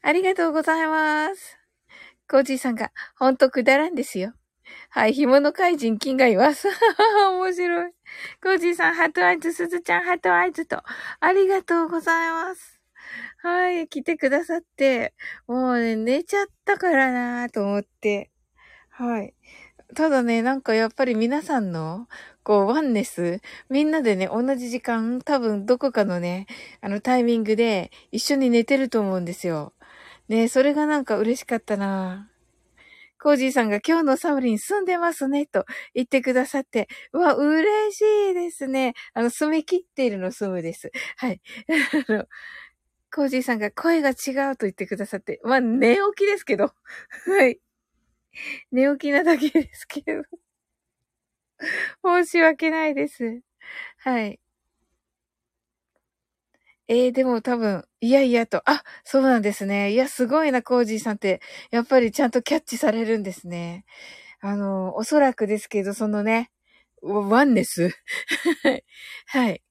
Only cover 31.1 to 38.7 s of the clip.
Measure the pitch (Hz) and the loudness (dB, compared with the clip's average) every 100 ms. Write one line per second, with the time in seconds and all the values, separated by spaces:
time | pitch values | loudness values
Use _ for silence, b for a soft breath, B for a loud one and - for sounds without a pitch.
31.1 | 208 214 254 - 233 - 208 196 190 190 | 0 0 -2 -2 -6 -4 -4 -2 -4 -4
32.1 | 185 208 _ _ _ _ _ b b b | -8 -14 _ _ _ _ _ b b b
33.1 | _ 294 285 262 254 226 208 - 330 311 | _ 2 2 2 0 0 0 2 2 2
34.1 | 262 349 285 254 214 - 415 370 359 339 | 0 0 0 0 -2 -2 -2 0 0 0
35.1 | 320 269 285 285 - - B B - 254 | -2 -2 -2 -2 -4 -4 B B -6 0
36.1 | 269 247 254 269 277 269 233 202 B B | 0 2 0 0 -4 -4 -4 -4 B B
37.1 | 269 349 262 294 311 359 427 427 403 427 | 0 2 2 2 2 2 2 0 0 2
38.1 | 427 403 359 349 - 269 | 2 2 -2 -4 -8 -6